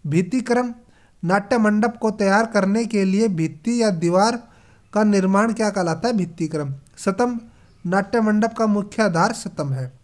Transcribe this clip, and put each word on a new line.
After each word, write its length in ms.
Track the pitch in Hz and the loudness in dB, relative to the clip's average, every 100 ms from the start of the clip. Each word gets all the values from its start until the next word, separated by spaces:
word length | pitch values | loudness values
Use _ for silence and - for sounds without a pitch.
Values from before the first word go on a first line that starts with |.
भित्तिक्रम, 680 | 147 160 185 262 240 247 247 233 _ _ _ _ | 0 -2 0 -4 0 -2 -2 -8 _ _ _ _
नाट्य 340 | 175 196 202 240 | 0 0 0 2
मंडप 400 | 214 208 226 226 | 2 2 0 0
को 140 | 220 | -4
तैयार 320 | 214 196 202 226 | 0 2 2 2
करने 380 | 208 190 214 | 0 2 0
के 200 | 233 208 | 0 0
लिए 220 | 190 196 226 | 0 2 0
भित्ति 520 | 165 160 160 233 240 | 0 -4 -4 -4 0
या 80 | 220 | 0
दीवार 500 | 170 170 180 214 240 - - _ _ _ | 0 2 4 2 0 -10 -20 _ _ _
का 100 | 208 | 0
निर्माण 480 | 214 196 185 196 226 | 2 4 2 2 2
क्या 160 | 202 208 | 0 -2
कहलाता 380 | 196 170 160 233 | -2 -2 -2 -2
है? 100 | 226 | -2
भित्तिक्रम। 560 | 170 - 160 156 139 139 - - | -4 -4 -4 -4 -6 -8 -14 -6
स्तंभ, 420 | 196 190 247 233 - - - _ | -4 0 -2 -2 -12 -20 -20 _
नाट्य 360 | 175 190 202 233 | -2 -2 0 0
मंडप 320 | 214 214 226 | 2 2 0
का 140 | 220 220 | 0 0
मुख्य 360 | 202 202 - | 0 -2 -2
आधार 300 | 208 165 202 | 0 2 0
स्तंभ 380 | 226 185 - 143 | -2 -10 -8 -6
है। 220 | 131 127 - | -4 -8 -14